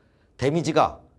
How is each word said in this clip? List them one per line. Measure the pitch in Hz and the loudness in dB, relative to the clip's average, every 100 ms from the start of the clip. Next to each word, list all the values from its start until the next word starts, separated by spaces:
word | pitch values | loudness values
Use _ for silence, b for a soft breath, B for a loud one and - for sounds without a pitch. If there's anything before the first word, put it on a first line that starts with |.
| b b b - | b b b -6
데미지가 | 127 165 160 151 101 - - | -2 -2 0 0 0 -2 -18